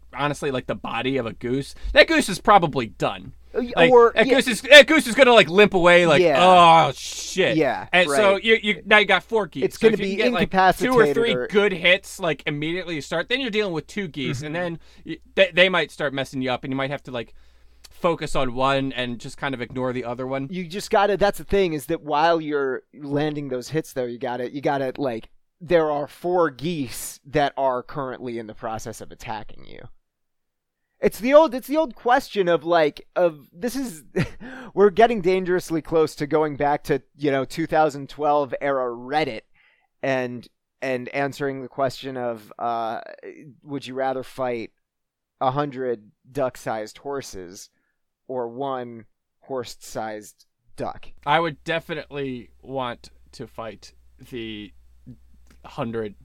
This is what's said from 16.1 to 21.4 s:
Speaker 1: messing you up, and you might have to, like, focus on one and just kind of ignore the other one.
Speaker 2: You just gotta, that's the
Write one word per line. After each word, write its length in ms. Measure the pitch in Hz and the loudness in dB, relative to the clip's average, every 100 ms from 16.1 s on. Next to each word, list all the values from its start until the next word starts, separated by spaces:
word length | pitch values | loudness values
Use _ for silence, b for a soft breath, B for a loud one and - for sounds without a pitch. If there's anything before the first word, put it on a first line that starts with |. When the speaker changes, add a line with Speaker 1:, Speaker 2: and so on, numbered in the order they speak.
Speaker 1:
messing 280 | 135 131 139 | -6 -8 -6
you 80 | 127 | -4
up, 140 | 123 | -4
and 80 | 139 | -6
you 40 | 135 | -6
might 120 | 135 | -6
have 120 | 143 | -8
to, 80 | - | -10
like, 220 | 120 113 - - _ - _ - | -12 -12 -16 -20 _ -20 _ -20
focus 460 | - 180 160 151 151 | -4 -2 -2 -4 -2
on 180 | 131 | -2
one 380 | 120 135 139 135 | 0 0 0 -2
and 240 | 120 123 110 | -4 -6 -8
just 180 | 135 - | -12 -10
kind 180 | 139 123 | -8 -8
of 60 | |
ignore 300 | 117 127 127 | -8 -6 -4
the 100 | 127 | -4
other 240 | 117 123 131 | -6 -8 -6
one. 200 | 135 135 | -6 -6
Speaker 2:
You 160 | 185 170 | -10 -10
just 240 | 196 - | -10 -2
gotta, 260 | 214 202 196 | 2 2 2
that's 200 | 202 | 0
the 40 | 185 | -2